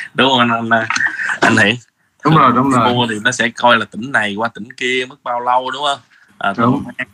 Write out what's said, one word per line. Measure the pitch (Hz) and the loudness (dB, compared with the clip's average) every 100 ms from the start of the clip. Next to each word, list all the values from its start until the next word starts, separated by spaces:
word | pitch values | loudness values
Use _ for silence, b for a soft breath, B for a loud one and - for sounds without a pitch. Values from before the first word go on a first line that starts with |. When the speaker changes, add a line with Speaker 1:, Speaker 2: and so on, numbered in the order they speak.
| B | B
Speaker 1:
Đúng | - 131 | -2 2
không | 127 | 2
anh, | 117 113 113 | 2 0 0
anh, | 113 110 B B B B - | 0 0 B B B B 0
anh | - 113 | 2 4
Hiển? | 104 120 - _ _ _ | 2 0 -6 _ _ _
Speaker 2:
Đúng | 143 156 | 2 4
rồi, | 131 123 | 4 4
đúng | 139 | 2
rồi. | 127 113 | 2 2
Speaker 1:
Mua | 123 117 | 0 -2
thì | 104 | -2
nó | 107 | -2
sẽ | 107 117 | -2 -4
coi | - 123 117 | 2 4 4
là | 107 | 0
tỉnh | - 131 | -8 -4
này | 123 104 101 | -2 -2 -2
qua | 117 | -6
tỉnh | - 113 | -8 -16
kia | 131 127 127 127 | -8 -4 -2 -4
mất | - | -8
bao | 131 123 | -6 -4
lâu, | 123 127 127 | 0 0 0
đúng | 139 | -2
không? | 143 135 - b b - | -2 -4 -8 b b -8
À, | 101 98 | -4 0
từ | |
Speaker 2:
Đúng. | 117 | 2
Speaker 1:
Đồng | 139 123 - | 0 -4 -10
Nai | - | -12